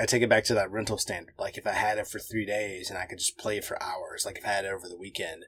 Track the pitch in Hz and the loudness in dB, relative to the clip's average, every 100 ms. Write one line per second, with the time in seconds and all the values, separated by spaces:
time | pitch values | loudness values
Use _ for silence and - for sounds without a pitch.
0 | 110 123 117 110 - 110 95 107 107 104 | 4 6 8 6 6 4 2 0 -2 -2
1 | - 90 82 - - - 107 95 107 107 | -2 -4 -6 -6 -6 -2 0 2 4 2
2 | 104 104 - 110 101 104 104 95 90 95 | -2 -6 -4 -2 0 0 0 -4 -6 -6
3 | 92 95 - - - 104 - - - - | -6 -2 -2 -2 -2 -2 -2 -4 -4 -4
4 | - - 101 92 104 101 98 98 90 87 | -6 -4 -6 -4 -2 0 0 -4 -8 -12
5 | 95 - 87 80 | -8 -6 -6 -8